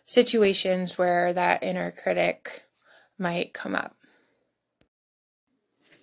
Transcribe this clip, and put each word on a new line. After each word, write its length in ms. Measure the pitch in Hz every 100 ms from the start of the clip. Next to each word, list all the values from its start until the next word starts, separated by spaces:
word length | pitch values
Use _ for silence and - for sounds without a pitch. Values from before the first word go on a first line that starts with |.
| -
situations 920 | 247 240 226 196 190 185 185 180 -
where 340 | 180 175 175
that 300 | 175 175 -
inner 260 | 185 180 175
critic 720 | - 190 180 170 - - - - _ _ - _ -
might 360 | 180 170 -
come 200 | - -
up. 220 | - - - _ _ _ _ _ _ _ _ _ _ _ _ _ _ _ _ _ _ _ _